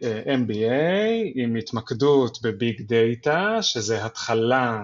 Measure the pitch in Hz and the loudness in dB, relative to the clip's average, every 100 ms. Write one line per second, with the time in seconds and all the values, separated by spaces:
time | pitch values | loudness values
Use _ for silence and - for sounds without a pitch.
0 | 123 107 135 131 113 107 113 131 165 196 | -4 -4 -2 0 0 0 0 2 2 0
1 | 220 226 196 127 120 113 110 113 - 117 | 0 0 -2 -2 -2 -2 -4 -6 -6 0
2 | 143 143 120 - 117 101 117 113 110 117 | 4 4 2 -2 -4 -2 -2 -2 0 2
3 | 113 120 147 160 202 220 - 120 104 107 | 4 2 0 0 0 0 -2 -2 -2 -2
4 | 110 - - 113 113 131 123 110 | -4 -8 -2 0 2 2 2 -2